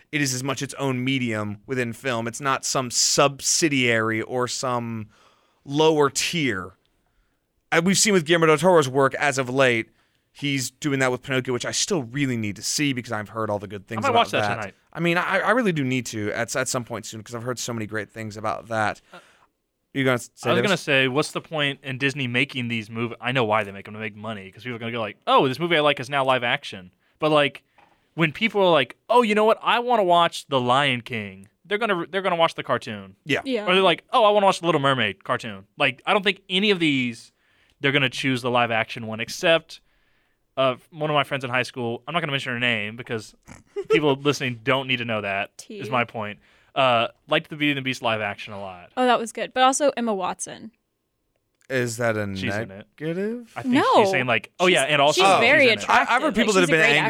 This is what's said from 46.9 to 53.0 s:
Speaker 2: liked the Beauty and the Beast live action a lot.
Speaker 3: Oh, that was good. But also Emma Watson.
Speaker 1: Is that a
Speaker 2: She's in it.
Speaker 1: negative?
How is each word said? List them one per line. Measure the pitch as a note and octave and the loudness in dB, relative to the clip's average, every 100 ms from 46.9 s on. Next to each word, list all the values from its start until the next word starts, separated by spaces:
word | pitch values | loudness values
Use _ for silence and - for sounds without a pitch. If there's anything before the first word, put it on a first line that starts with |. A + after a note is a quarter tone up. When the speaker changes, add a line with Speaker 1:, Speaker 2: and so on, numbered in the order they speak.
| A#2 A#2 - - | 2 0 -6 -2
Speaker 2:
liked | D#3 D#3+ | -2 -2
the | D#3 | -2
Beauty | D3 | -2
and | C#3 | 0
the | |
Beast | C3 B2 | -2 -4
live | A#2+ A2 | -2 -2
action | G#2 G2+ - | -4 -8 -12
a | G2+ | -12
lot. | G2 F2+ F2 - | -12 -14 -12 -2
Speaker 3:
Oh, | B3+ | 2
that | A#3 | 2
was | A3+ | 0
good. | - - | -8 -6
But | B3+ | 2
also | B3+ C4+ C#4+ - | 2 4 0 0
Emma | A#3 | -2
Watson. | G3 F3 F#3 - A2+ A3 _ _ _ _ _ _ _ _ _ - | -2 -4 -6 -10 -14 -18 _ _ _ _ _ _ _ _ _ -6
Speaker 1:
Is | C3 B2 A2+ | -2 -2 -2
that | A#2+ G#2+ | -2 0
a | G#2 F#2+ | -2 -4
Speaker 2:
She's | A2+ | -4
in | G#2 A2+ | -4 -6
it. | F#2+ - | -12 -20
Speaker 1:
negative? | - | -10